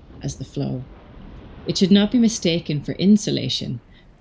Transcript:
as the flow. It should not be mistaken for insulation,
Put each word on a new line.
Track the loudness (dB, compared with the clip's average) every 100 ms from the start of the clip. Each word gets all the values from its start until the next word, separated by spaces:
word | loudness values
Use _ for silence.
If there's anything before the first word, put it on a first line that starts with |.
| -14 -10
as | -10 -8
the |
flow. | -10 -6 -4 -6 -10 -18 -20 -20 -20 -18 -20 -14 -6
It | 0
should | 4
not | 6 4
be | 4
mistaken | 2 2 0 0 -2 -6
for | -4
insulation, | 0 4 4 4 -4 -4 -6 -6 -10 -12 -20 -20 -20